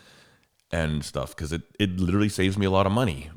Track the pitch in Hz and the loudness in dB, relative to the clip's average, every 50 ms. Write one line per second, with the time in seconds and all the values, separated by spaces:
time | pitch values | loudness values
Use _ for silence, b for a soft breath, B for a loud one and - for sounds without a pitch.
0 | b b b b b b b b b b _ _ _ _ - 85 80 78 78 76 | b b b b b b b b b b _ _ _ _ -2 -2 0 0 0 -2
1 | 73 - - 69 65 - - - 80 71 82 82 - - _ - 104 98 90 92 | -4 -4 -6 -6 -6 -6 -8 -8 -6 -4 -4 -6 -6 -8 _ -2 -2 0 0 0
2 | 92 87 90 104 104 104 - - 92 95 98 104 98 95 95 95 98 95 101 120 | 0 2 2 2 2 2 2 0 0 0 2 2 2 2 4 4 4 4 2 2
3 | 131 104 73 69 73 76 - | 0 0 -2 -4 -8 -12 -10